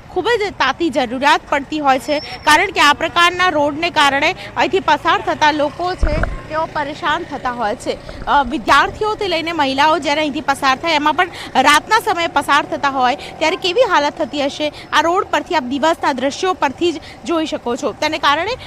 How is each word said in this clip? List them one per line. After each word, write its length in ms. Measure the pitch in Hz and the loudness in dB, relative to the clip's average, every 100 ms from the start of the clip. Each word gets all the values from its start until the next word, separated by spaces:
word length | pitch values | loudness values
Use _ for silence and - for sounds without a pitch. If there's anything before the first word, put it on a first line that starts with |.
| - | -8
ખૂબ 180 | - 349 466 | -4 0 0
જ 120 | 403 | -2
તાતી 400 | - 277 262 339 | 0 -2 0 -2
જરૂરિયાત 580 | 277 254 254 277 330 - | 0 -2 0 2 2 0
પડતી 280 | 294 277 311 | -4 -2 -2
હોય 200 | 285 262 | 2 2
છે, 220 | 269 302 - - | 0 -4 -4 -4
કારણ 280 | - 302 392 | 2 4 4
કે 80 | 359 | 4
આ 120 | 302 | 4
પ્રકારના 560 | 285 330 349 349 359 370 | 4 0 2 2 4 0
રોડને 420 | 302 294 294 339 | 2 0 0 -2
કારણે 440 | 302 285 269 311 370 - - | 2 2 4 0 -2 -8 -2
અહીંથી 240 | 277 370 | 0 0
પસાર 380 | - 294 339 381 | 0 0 2 0
થતા 300 | 359 311 302 | 0 2 2
લોકો 440 | 311 285 - 349 | 2 -2 -2 -6
છે 240 | 359 330 311 330 - - | 0 0 0 -2 -6 -6
તેઓ 180 | 302 320 | -4 -4
પરેશાન 580 | 320 285 302 330 311 | -4 -6 -4 -2 -2
થતા 260 | 349 269 262 | -4 -6 -6
હોય 240 | 240 214 | -4 -4
છે. 180 | 220 - 220 - - - | -4 -6 -8 -8 -10 0
અ, 160 | 262 | 2
વિદ્યાર્થીઓથી 840 | 254 285 220 285 370 - 415 427 403 | 2 -2 4 4 4 0 -4 -2 -2
લઈને 240 | 330 330 | -2 -2
મહિલાઓ 460 | 339 277 269 294 330 | -2 0 2 2 2
જ્યારે 220 | 302 294 | 0 -2
અહીંથી 200 | 311 269 | -2 -4
પસાર 360 | - 269 277 262 | -4 -2 0 0
થાય, 180 | 330 | 0
એમાં 200 | 302 302 | 0 2
પણ 160 | 311 370 - - - | 0 -2 -4 -4 2
રાતના 380 | 277 294 - 440 | 4 4 4 0
સમયે 280 | - 349 339 | 2 -2 0
પસાર 340 | - 285 285 320 | -2 2 0 0
થતા 220 | 311 277 | -2 -2
હોય 280 | 269 254 277 - - | 2 0 0 -6 -2
ત્યારે 180 | 320 370 | -2 0
કેવી 300 | 370 349 494 | -2 2 4
હાલત 260 | 330 285 294 | 4 2 -2
થતી 240 | 294 294 | -6 -2
હશે, 300 | 277 - 302 - - | -4 -2 -6 -6 -2
આ 80 | - | 0
રોડ 280 | 311 359 415 | 2 0 0
પરથી 240 | 311 - | -2 0
આપ 80 | 349 | -2
દિવસના 480 | 247 277 311 339 330 | -2 0 0 2 -2
દ્રશ્યો 420 | 262 269 277 370 | -2 -4 -2 -2
પરથી 380 | 370 285 - 349 | 0 -2 0 -2
જ 80 | 311 - - | -2 -10 -16
જોઈ 220 | 220 330 311 | -4 -2 -2
શકો 300 | 277 - 247 | -4 -4 -4
છો. 160 | 277 | -4
તેને 260 | - 302 311 | -2 -4 0
કારણે 360 | 294 285 359 508 | 2 2 0 -6